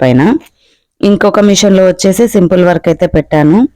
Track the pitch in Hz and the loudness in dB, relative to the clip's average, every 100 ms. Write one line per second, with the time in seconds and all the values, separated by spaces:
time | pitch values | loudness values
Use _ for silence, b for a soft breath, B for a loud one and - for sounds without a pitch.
0 | 127 127 175 320 b b b b b _ | 0 0 0 -2 b b b b b _
1 | 202 202 202 202 208 196 202 190 185 180 | -2 0 0 0 0 0 2 2 0 0
2 | 196 185 233 208 175 180 180 170 175 160 | -2 0 0 0 0 0 0 0 -2 -2
3 | 175 156 - 156 147 196 262 | -2 -2 -2 0 2 0 -2